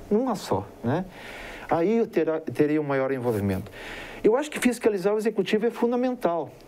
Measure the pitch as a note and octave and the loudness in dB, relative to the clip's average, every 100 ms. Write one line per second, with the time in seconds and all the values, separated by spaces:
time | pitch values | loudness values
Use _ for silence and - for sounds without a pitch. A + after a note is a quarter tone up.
0 | - G#3 C4 F#3+ - F#2+ G2 - A2+ D#3+ | 0 0 2 -2 -2 -4 -4 -6 -2 0
1 | F#3 - - - - - - E3 F3+ A#3 | -2 -10 -16 -14 -14 -14 -2 2 4 2
2 | G#3+ E3+ D#3 D#3 - B2 D3 D#3 C#3+ C3+ | 2 2 2 0 -4 2 2 2 0 0
3 | C3 C3 B2 G#2+ G2 F#2 - - - - | 0 0 0 0 0 -2 -4 -14 -14 -12
4 | - - G3+ B3 D4+ G3+ B3 - A3+ G3+ | -14 0 4 4 0 0 0 2 2 2
5 | G3 G#3+ G#3+ G#3 F#3 G#3+ A#3 A3 A#3 B3 | 2 2 0 0 0 2 0 0 0 2
6 | B3+ B3 E3+ E3+ C3+ - | 0 0 0 0 -4 -10